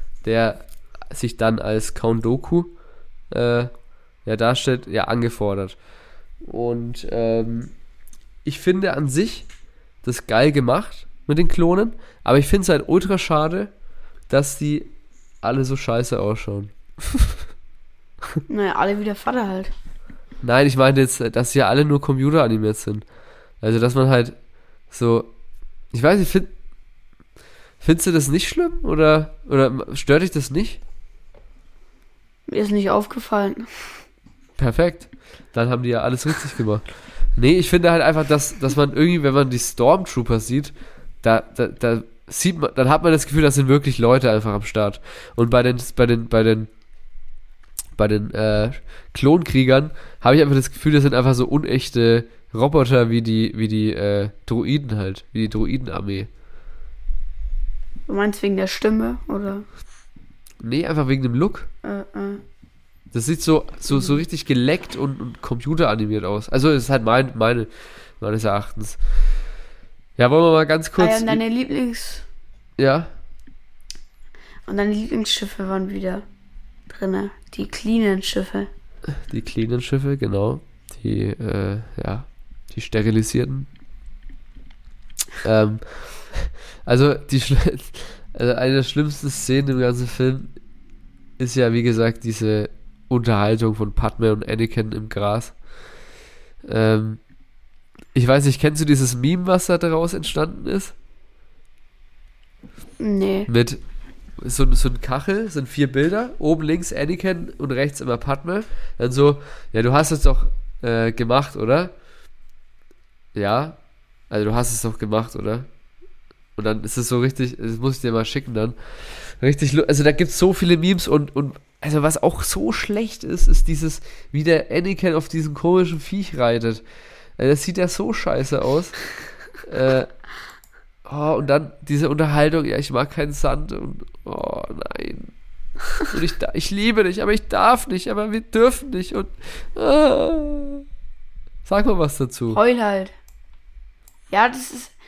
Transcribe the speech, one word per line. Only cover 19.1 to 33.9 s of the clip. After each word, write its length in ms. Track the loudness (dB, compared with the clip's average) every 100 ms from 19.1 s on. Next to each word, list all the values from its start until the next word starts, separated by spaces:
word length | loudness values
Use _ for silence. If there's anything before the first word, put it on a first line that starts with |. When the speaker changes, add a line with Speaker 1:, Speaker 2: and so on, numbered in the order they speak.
Speaker 2:
Vater 320 | -4 -4 -2 -2
halt. 240 | -4 -6 -8 -10 -12 -14 -18 -16 -8
Speaker 1:
Nein, 240 | 2 4 4
ich 100 | 6
meinte 240 | 6 6
jetzt, 200 | 4 0 -2 0
dass 160 | 2
sie 80 | 2
ja 80 | 4
alle 160 | 4
nur 160 | 4 2
computeranimiert 760 | 2 0 2 4 4 2 0 -2
sind. 300 | -4 -8 -10 -20 -20 -20 -20 -6
Also, 180 | 0 2
dass 160 | 4
man 140 | 4 6
halt 240 | 4 2 -4 -20 -20 -20 -20 -20
so, 340 | -2 2 2 0 -10 -16 -12 -12 -12 -8
ich 100 | 2
weiß 160 | 4 4
nicht, 100 | 4
find, 180 | 2 0 -6 -16 -16 -20 -20 -20 -20 -20 -20 -20 -20 -20 _
findest 300 | 0 2 2
du 40 |
das 140 | 2 2
nicht 220 | 0 -2
schlimm? 240 | -2 -2 -2
Oder, 540 | -2 4 4 4 2 -10 -2
oder 460 | 2 2 0 -6
stört 280 | -4 2 4
dich 100 | 4
das 180 | -2 -4
nicht? 300 | -4 -4 -6 -12 -14 -14 -18 -20 -20 -20 -20 -20 -20 -20 _ -20 _ _ _ -6
Speaker 2:
Mir 140 | -2
ist 120 | 0
nicht 180 | 0 2
aufgefallen. 800 | 0 0 -8 -4 0 0 -4 -10 -16 -18